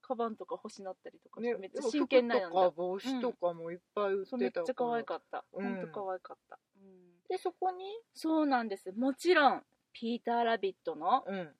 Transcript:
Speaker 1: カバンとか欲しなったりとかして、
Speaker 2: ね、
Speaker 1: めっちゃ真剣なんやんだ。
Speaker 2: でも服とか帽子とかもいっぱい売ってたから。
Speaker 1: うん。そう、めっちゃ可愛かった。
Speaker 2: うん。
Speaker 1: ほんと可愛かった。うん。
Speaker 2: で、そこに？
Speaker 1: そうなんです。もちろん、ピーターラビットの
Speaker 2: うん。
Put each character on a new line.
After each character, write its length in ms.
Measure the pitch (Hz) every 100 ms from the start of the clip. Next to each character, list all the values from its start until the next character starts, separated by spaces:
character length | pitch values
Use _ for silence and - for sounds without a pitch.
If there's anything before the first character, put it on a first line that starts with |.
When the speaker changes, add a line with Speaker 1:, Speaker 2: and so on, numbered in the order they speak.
Speaker 1:
カ 140 | - 233
バ 120 | 240
ン 80 | 220
と 100 | -
か 100 | 196
欲 120 | 226
し 140 | -
な 80 | 190
っ 60 | 185
た 140 | -
り 100 | 160
と 80 | _
か 120 | -
し 40 |
て、 80 | 233
Speaker 2:
ね、 60 | 226
Speaker 1:
め 100 | 190
っ 20 |
ち 80 | 240
ゃ 40 |
真 260 | 277 294 269
剣 180 | 262 240
な 80 |
ん 40 | 240
や 100 | 180
ん 40 |
だ。 180 | 170 180
Speaker 2:
で 60 | 170
も 220 | 180 196
服 220 | 233 262
と 0 |
か 0 |
帽 0 |
子 0 |
と 120 | 240
か 220 | - 175
も 160 | 170 165
い 60 | 175
っ 20 | _
ぱ 160 | - 202
い 40 |
売 80 | 196
っ 20 |
て 20 | 190
た 40 |
か 60 | 254
ら。 0 |
Speaker 1:
う 0 |
ん。 0 |
そ 0 |
う、 40 |
め 60 | 247
っ 20 |
ち 200 | 180 170
ゃ 40 |
可 180 | 254 240
愛 120 | 233
か 120 | 214 165
っ 60 | _
た。 140 | - -
Speaker 2:
う 100 | 175
ん。 140 | 202 190
Speaker 1:
ほ 60 |
ん 40 | 170
と 60 |
可 180 | 185 190
愛 80 | 185
か 160 | -
っ 40 | - _
た。 100 | - _ 196
う 40 |
ん。 420 | 277 185 180 _ -
Speaker 2:
で、 100 | 370
そ 140 | 370
こ 180 | - 370
に？ 320 | 359 381 453 _
Speaker 1:
そ 280 | - 320 320
う 40 | 302
な 180 | 254
ん 40 | 226
で 80 | 196
す。 120 | 185
も 220 | 196 262
ち 180 | 269 339
ろ 160 | 330 269
ん、 120 | 185 _ _ _
ピ 240 | - 226 240
ー 60 |
タ 160 | - 240
ー 60 |
ラ 140 | 233 226
ビ 140 | 196
ッ 40 | -
ト 140 | - 151
の 280 | 175 254
Speaker 2:
う 120 | 254 196
ん。 200 | 160